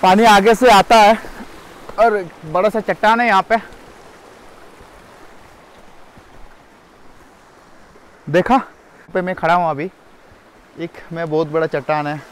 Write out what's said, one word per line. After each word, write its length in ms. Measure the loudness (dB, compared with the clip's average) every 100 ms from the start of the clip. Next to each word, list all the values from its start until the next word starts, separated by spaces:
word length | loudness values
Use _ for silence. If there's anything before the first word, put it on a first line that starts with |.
पानी 220 | 2 4
आगे 300 | 4 4 4
से 160 | 2 4
आता 260 | 4 4 4
है 220 | 4 2 -4 -18 -20 -20 -20 -20 -16 0
और 240 | 0 0 -8 -16
बड़ा 240 | -8 -4 -2
सा 120 | -4
चट्टान 400 | -6 -2 0 0
है 60 | 0
यहाँ 160 | 0 0
पे। 80 | -4 -4 -20 -20 -20 -20 -20 -20 -20 -20 -20 -20 -20 -20 -20 -20 -20 -20 -20 -20 -20 -20 -20 -20 -20 -20 -20 -20 -20 -20 -20 _ _ _ _ -20 -20 -20 _ _ _ -20 -20 -20 -20 -20 -20 -2
देखा? 320 | -2 2 -2 -2 -20 _ -20 -8
पे 80 | -8
मैं 120 | -6
खड़ा 200 | -6 -2
हूँ 140 | 0 -2
अभी, 200 | -6 -10 _ _ -20 _ -20 _ _ _ -16
एक 220 | -14 -14 -16
मैं 160 | -10 -6
बहुत 180 | -4 -4
बड़ा 180 | -4 -4
चट्टान 400 | -6 -6 -6 -6
है। 140 | -10 -12